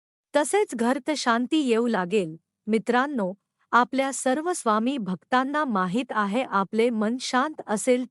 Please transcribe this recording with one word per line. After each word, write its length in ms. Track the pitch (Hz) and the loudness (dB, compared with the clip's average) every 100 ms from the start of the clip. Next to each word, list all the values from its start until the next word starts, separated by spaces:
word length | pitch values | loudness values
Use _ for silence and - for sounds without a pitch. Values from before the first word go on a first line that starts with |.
| _ _ _ 285 | _ _ _ 0
तसेच 400 | 302 403 427 226 | 2 0 0 0
घरात 360 | 233 277 311 285 | 0 0 -2 -2
शांती 400 | 247 233 247 311 | 0 0 2 0
येऊ 300 | 262 220 240 | 2 2 2
लागेल. 480 | 208 175 214 165 160 _ _ - | 0 0 0 -2 -6 _ _ -2
मित्रांनो, 680 | 220 - 240 285 269 185 196 _ _ _ | -2 2 0 0 -2 -4 -6 _ _ _
आपल्या 420 | 240 240 262 269 | 2 2 0 -2
सर्व 400 | 262 262 277 339 | -2 -2 0 -2
स्वामी 440 | 359 233 214 233 277 | -2 0 2 0 -2
भक्तांना 680 | 185 185 _ 254 269 302 294 | -4 -6 _ 0 0 -2 0
माहीत 400 | 196 185 220 262 | 0 0 -2 -2
आहे 340 | 220 202 233 | -2 -2 -2
आपले 460 | - 196 190 220 240 | -2 -2 0 0 0
मन 280 | 220 214 254 | 0 -2 -4
शांत 420 | - 247 311 311 - | -2 -2 -2 -4 -6
असेल 380 | 208 262 247 247 | -2 2 0 0